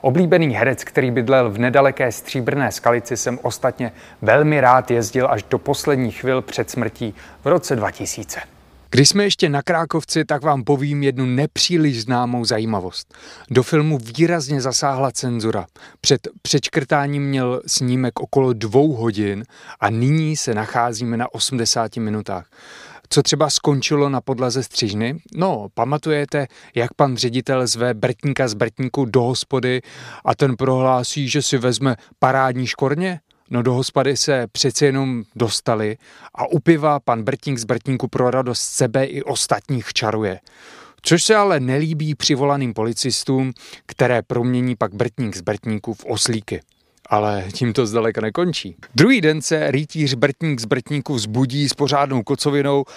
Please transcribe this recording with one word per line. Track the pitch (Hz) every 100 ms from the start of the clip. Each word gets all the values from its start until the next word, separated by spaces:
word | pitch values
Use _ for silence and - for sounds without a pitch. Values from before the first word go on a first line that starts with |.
Oblíbený | 135 143 175 175 156
herec, | 110 139 120
který | - - 131
bydlel | 120 117 131 120
v | 101
nedaleké | 123 131 139 131 127
Stříbrné | - - 135 120 139 120
Skalici, | - 117 120 - 120
sem | 131 123
ostatně | - - 131 - 120 - - -
velmi | 104 127 151 151
rád | 127 127 123
jezdil | 120 104 131 127
až | 113
do | - 123
posledních | - 139 - 139 120 -
chvil | 127 131
před | - - 110
smrtí | - 110 - 117 - - -
v | 139
roce | 170 - 131
dva | 98
tisíce. | - 98 - 107 - - - _ - -
Když | 120 143
jsme | 202
ještě | 202 - 170
na | 143
Krákovci, | - 165 165 165 - 160
tak | 151 147
vám | 151 139
povím | 113 139 143 147
jednu | 139 127 127
nepříliš | 123 151 - - 175 151 117
známou | 110 123 123 123
zajímavost. | 110 110 113 104 90 - - - - - -
Do | 123
filmu | 123 160 156 143
výrazně | 113 117 170 170 131 143
zasáhla | 127 120 143 131 135
cenzura. | - 127 120 110 104 95 - - -
Před | - 135 - -
přečkrtáním | - - - 165 135 147 143 143 139
měl | 135 127 127 -
snímek | - 127 127 127 -
okolo | - 139 131
dvou | 113 110 123 151
hodin | 123 117 104 104 101 113 - - -
a | 104
nyní | 113 127 156 156 151
se | -
nacházíme | 107 110 123 120 110 120 117
na | 120
osmdesáti | 113 - 127 117 120 113 -
minutách. | 107 107 101 95 - - - - - - -
Co | -
třeba | - 147 151
skončilo | - - 139 - 147 143
na | 135
podlaze | - 123 127 123
střižny? | 120 - 110 104 117 160 -
No, | - 185 127 101
pamatujete, | - 120 147 160 147 143 147 131 - -
jak | 120 120
pan | - 143 117
ředitel | 123 123 123 131 123
zve | 113 123
Brtníka | 110 123 117 147 131 127
z |
Brtníku | 107 117 - 127 -
do | 127 123
hospody | 120 - - 131 123 127 - - - -
a | -
ten | 113 139 123
prohlásí, | 131 131 131 131 120 147 131
že | 147
si | - 135
vezme | 123 117 135 117 - -
parádní | 131 131 131 127 123
škorně? | - 135 147 185 175 _ _ -
No, | 120
do | 120
hospody | 123 131 - 131 127
se | - 135 117
přece | - 143 - 143
jenom | 135 135 123 107 113
dostali | 117 - - 110 107 110 - - -
a | - 131
u | 160
piva | 170 160 151 143
pan | - 117
Brtník | 110 135 - 127
z |
Brtníku | 110 120 - 127 117
pro | - 123
radost | 127 127 117
sebe | - - 127 135
i | 135 139
ostatních | - 120 - 104 - 131 -
čaruje. | - 110 110 107 92 _ - - - - _
Což | - 170
se | - 214
ale | 202 156
nelíbí | 127 135 160 160 151
přivolaným | 147 - 135 143 143 127
policistům, | 110 110 113 131 - - 131 131 - - - -
které | - 123 120
promění | - 120 123 123 127 120
pak | 107
Brtník | 101 117 - 117 95
z |
Brtníku | 87 104 113 107 -
v | 107
oslíky. | - 113 - 113 - 92 - _ _ _ -
Ale | 107 104 104 92
tím | - 120
to | 110 113
zdaleka | 113 113 110
nekončí. | 107 127 180 143 95 - -
Druhý | 117 196 254
den | 156 156
se | - 156 151
rytíř | 139 156 160 143
Brtník | 131 143 - 160 131
z |
Brtníku | 113 123 - 147 123
vzbudí | 131 107 113 131 139 139
s |
pořádnou | - 143 143 143 131
kocovinou | 110 139 147 143 143 143 135